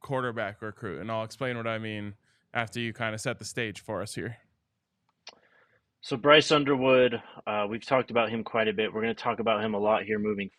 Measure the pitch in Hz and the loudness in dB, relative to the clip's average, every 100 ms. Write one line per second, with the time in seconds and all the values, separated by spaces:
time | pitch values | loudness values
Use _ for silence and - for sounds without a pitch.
0 | - 131 127 113 101 101 107 - 107 73 | -6 -4 -2 -4 -6 -6 -12 -10 -10 -8
1 | 107 110 110 - 127 120 113 110 110 107 | -6 -6 -6 -6 -6 -4 -4 -4 -6 -8
2 | 104 104 _ _ _ 120 113 120 117 107 | -8 -12 _ _ _ -6 -6 -4 -6 -4
3 | 113 107 135 117 104 131 110 95 - 98 | -6 -4 -6 -6 -8 -6 -6 -8 -8 -6
4 | 107 - 95 117 _ _ _ _ _ _ | -6 -8 -8 -10 _ _ _ _ _ _
5 | _ _ - - _ _ _ _ _ _ | _ _ -20 -20 _ _ _ _ _ _
6 | - 127 143 156 - 151 139 131 131 127 | -8 2 6 8 8 4 4 2 6 8
7 | 123 117 - - 107 104 104 113 - 131 | 6 2 -8 -12 -4 -2 -2 -4 0 0
8 | 113 117 110 113 104 113 110 101 107 110 | 2 0 0 -2 -2 0 0 0 -2 -2
9 | 117 110 120 110 113 104 110 101 104 101 | -4 -2 -2 0 0 0 0 0 2 2
10 | 98 107 107 101 98 | 0 -2 -2 -2 -6